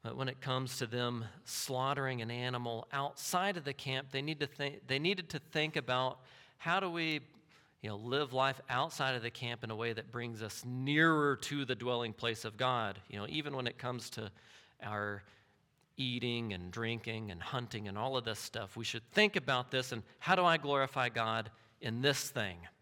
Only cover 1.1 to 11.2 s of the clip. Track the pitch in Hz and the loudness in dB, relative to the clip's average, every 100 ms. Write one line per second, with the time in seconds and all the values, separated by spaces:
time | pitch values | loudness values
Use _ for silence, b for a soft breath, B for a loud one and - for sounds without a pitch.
1.1 | 120 113 - - - - 127 135 143 135 | -2 -6 -10 -8 -6 -2 0 2 2 0
2.1 | 127 113 120 127 123 120 113 - 143 143 | -2 -4 -4 -2 -2 -2 -4 -4 -2 -2
3.1 | - - 180 190 180 143 131 139 131 135 | -4 -2 2 2 0 -6 -6 -4 -4 -2
4.1 | 135 143 151 143 - 143 - 123 135 165 | -4 -2 -2 -4 -2 -4 -4 -2 2 2
5.1 | 196 170 160 - 156 156 160 123 127 131 | 0 -2 -8 -2 0 2 0 2 2 2
6.1 | 135 B B B B 170 185 190 170 160 | -2 B B B B 2 2 2 0 0
7.1 | 151 - - _ b b b 107 104 117 | 0 -4 -20 _ b b b -8 -6 0
8.1 | 135 143 131 135 131 - 127 160 - 131 | 0 2 4 2 2 0 0 0 2 0
9.1 | 127 117 - 123 120 113 110 117 113 117 | 2 -2 -4 -6 -4 -6 -2 -2 -2 -6
10.1 | 120 120 110 107 - 123 127 131 147 165 | -6 -6 -6 -8 -8 -6 -2 2 8 8
11.1 | 156 | 8